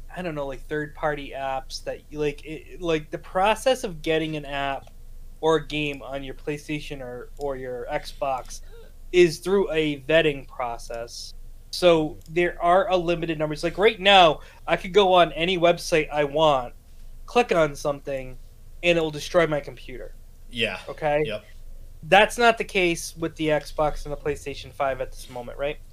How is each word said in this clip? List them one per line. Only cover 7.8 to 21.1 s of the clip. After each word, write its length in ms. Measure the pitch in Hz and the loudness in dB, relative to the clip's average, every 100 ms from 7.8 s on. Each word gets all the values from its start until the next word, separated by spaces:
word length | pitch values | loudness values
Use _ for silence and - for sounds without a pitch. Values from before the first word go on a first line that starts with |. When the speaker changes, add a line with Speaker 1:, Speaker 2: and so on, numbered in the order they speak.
| 123 | -6
Speaker 1:
Xbox 680 | 147 - - 143 127 117 - - - - - - | -6 -6 -6 -4 -4 -6 -14 -16 -16 -18 -18 0
is 280 | 180 175 151 | 6 6 4
through 300 | 180 202 190 | 0 0 2
a 280 | 160 156 143 | 0 0 -2
vetting 460 | 127 160 156 139 135 | 2 4 4 0 -6
process. 880 | - 123 117 - 117 117 - - - - - - | -8 -6 -6 -8 -10 -10 -12 -14 -14 -16 -18 -12
So 460 | - 180 165 156 - - | 2 6 6 4 -4 -8
there 320 | 160 175 - | -2 -2 0
are 280 | 170 180 180 | 4 4 4
a 60 | 185 | 2
limited 420 | 165 170 156 156 | 2 -2 -2 -2
numbers. 260 | 156 151 | -2 -2
Like, 140 | 170 165 | -4 2
right 220 | 214 220 | 2 4
now, 400 | 190 196 170 139 - - - | 8 10 10 6 -4 -12 -2
I 100 | 170 | -2
could 160 | 202 | 2
go 200 | 180 190 | 4 8
on 200 | 180 165 | 8 6
any 240 | 147 170 185 | 4 0 4
website 500 | 170 170 - 165 147 | 4 2 2 0 0
I 120 | 147 | 0
want, 500 | 147 143 156 135 123 - - - - - - | 0 4 4 4 0 -12 -20 -18 -16 -16 -2
click 260 | 240 240 | 2 2
on 240 | 180 151 135 | 4 2 0
something, 640 | 151 139 143 135 127 127 - - - - | -4 -4 -6 -8 -8 -14 -16 -20 -18 -2
and 140 | 175 170 | 2 2
it 40 | |
will 100 | 160 | 2
destroy 360 | 147 - 180 165 | -4 0 4 4
my 120 | 147 | 2
computer. 560 | 143 123 - 120 104 - - - - | -4 -12 -14 -12 -14 -16 -18 -18 -10
Speaker 2:
Yeah. 300 | 117 110 92 - | -2 -2 -2 -10
Speaker 1:
Okay? 360 | 139 156 | -4 0